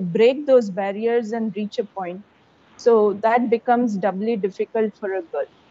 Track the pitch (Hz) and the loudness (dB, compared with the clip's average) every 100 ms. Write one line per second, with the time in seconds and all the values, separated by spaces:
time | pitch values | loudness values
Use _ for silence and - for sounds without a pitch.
0 | 180 175 233 277 294 254 202 190 196 196 | -2 4 4 4 4 4 4 -4 -6 -4
1 | 226 240 214 226 220 202 208 - 202 - | -2 0 -2 -4 -4 -6 -6 -6 -8 -8
2 | 175 185 - _ _ _ _ - 240 226 | -10 -12 -16 _ _ _ _ -2 2 4
3 | 208 196 220 240 240 226 - 240 247 202 | 4 2 0 2 2 0 2 0 0 -2
4 | 202 185 220 233 190 - 208 226 220 - | -2 -2 -4 -2 -4 -4 -4 -2 -2 -4
5 | 208 190 175 - - _ _ | -6 -6 -6 -6 -8 _ _